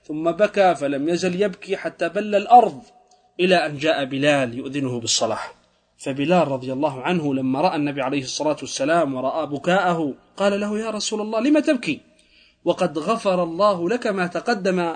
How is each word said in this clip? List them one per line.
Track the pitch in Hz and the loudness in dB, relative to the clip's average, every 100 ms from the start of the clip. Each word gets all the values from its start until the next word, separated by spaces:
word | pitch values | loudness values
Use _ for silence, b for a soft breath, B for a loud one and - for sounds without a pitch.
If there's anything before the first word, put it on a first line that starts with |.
ثم | - 151 165 | -10 -2 -2
بكى | 170 - 202 185 151 | 2 0 4 4 4
فلم | 143 139 151 | -2 -2 0
يزل | 175 185 180 | 0 0 0
يبكي | 202 180 185 190 | -2 -4 -8 -6
حتى | 165 - 170 | -6 -4 -4
بل | 190 214 202 | -4 0 0
الأرض، | 208 240 208 131 - _ _ _ _ - | 8 8 8 -2 -20 _ _ _ _ 0
إلى | 185 175 | 4 4
أن | 156 143 | 2 -2
جاء | 156 143 135 | 0 0 -2
بلال | 135 147 143 123 120 | 0 2 2 0 -4
يؤذنه | 131 139 131 120 | -6 -4 -4 -4
بالصلاة." | 110 - 113 101 - - _ _ _ _ | -2 0 0 -2 -8 -16 _ _ _ _
فبلال | 143 135 147 180 143 | -8 -2 2 4 2
رضي | 131 127 | -2 -4
الله | 131 151 131 | -2 -2 -2
عنه | 131 180 147 | -2 0 0
لما | 135 131 135 | 0 0 2
رأى | 180 151 | 0 0
النبي | 147 139 | -4 -2
عليه | 127 143 | -2 -4
الصلاة | 131 - 151 147 | -6 -4 -2 -2
والسلام | 123 - 139 170 143 127 | -6 -4 0 2 0 -2
ورأى | 131 160 143 | -4 -4 -4
بكاءه | 139 170 190 180 165 147 - _ - | -4 0 2 2 0 -2 -6 _ -2
قال | 202 202 | -2 0
له: | 208 214 | -4 -4
"يا | 220 | -6
رسول | 208 - 214 | -6 -6 -6
الله، | 214 220 | -4 0
لم | 269 302 | 4 4
تبكي | 311 277 160 127 _ _ b b b b 165 | 4 0 -2 -6 _ _ b b b b -2
وقد | 165 175 151 | 0 -2 -2
غفر | 160 226 202 180 | -2 -2 0 0
الله | 170 165 208 180 170 | -2 2 2 2 -2
لك | 240 233 | -2 -2
ما | 196 180 | -2 -2
تقدم | 180 - 214 190 180 170 | -4 -2 -2 0 0 -2